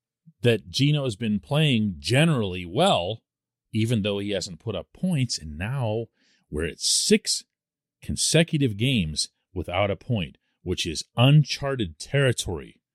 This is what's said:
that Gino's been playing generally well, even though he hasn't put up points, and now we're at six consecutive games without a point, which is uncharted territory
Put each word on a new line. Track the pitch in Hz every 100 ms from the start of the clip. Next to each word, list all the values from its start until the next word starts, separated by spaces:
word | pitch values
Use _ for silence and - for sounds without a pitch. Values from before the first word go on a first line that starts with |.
| _ _ _ _
that | 123 110 -
Gino's | 85 139 151 135 104
been | 117 104
playing | - 143 156 120 107 80
generally | - 127 165 139 101 90 90
well, | 98 185 135 87 113 _ _ _ _ _
even | 110 113 120
though | 101 101
he | 101
hasn't | 98 92 85
put | - 92
up | -
points, | - 180 160 123 -
and | 78 73
now | 98 139 117 110 113 _ _ _ _
we're | 76 165
at | -
six | - - - 214 - - - _ _ _ _ _
consecutive | - 78 - 156 165 156 135 101
games | 123 127 80 73 - _ _
without | 92 87 90 101
a | 98
point, | - 113 76 - _ _
which | 87 92 87
is | 76 - -
uncharted | 127 151 143 - 139 135 98 78
territory | - 139 135 113 - 82 60 - _